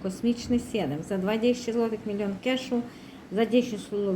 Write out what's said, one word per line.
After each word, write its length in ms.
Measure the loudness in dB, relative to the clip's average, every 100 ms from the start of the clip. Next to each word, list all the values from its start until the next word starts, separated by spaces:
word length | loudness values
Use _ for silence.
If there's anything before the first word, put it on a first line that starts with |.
Kosmiczny 560 | -4 -2 0 0 2 0 2
siedem, 300 | -2 0 -2
za 160 | -2 -2
dwadzieścia 540 | 0 2 4 2 2
złotych 340 | 0 0 0 -4
milion 280 | -2 -2 -2
cashu, 380 | 0 0 0 -2 -2 -8 -16 -16 -6
za 140 | 0 4
dziesięć 360 | 4 4 -2 -4 -2 0